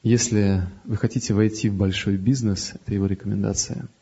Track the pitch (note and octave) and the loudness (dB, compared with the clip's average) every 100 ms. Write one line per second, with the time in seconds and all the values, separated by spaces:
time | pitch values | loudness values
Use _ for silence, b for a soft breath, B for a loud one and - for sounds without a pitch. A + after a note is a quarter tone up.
0 | A2+ A#2 - G#2+ G2+ G2 F2+ - - G#2+ | 4 2 4 2 4 2 -2 -8 -6 -2
1 | A2 C3 - G#2 A2 G#2+ A2 G2 F#2+ F#2+ | 0 -2 0 2 2 2 -2 2 0 0
2 | - G2 F#2+ C3+ A2+ F#2+ - - - G2+ | -2 0 0 0 0 -2 -6 -12 -6 -2
3 | G2 F#2+ G2+ G2+ G2+ G2 - - - _ | 0 -2 -4 -2 -2 -2 -4 -8 -10 _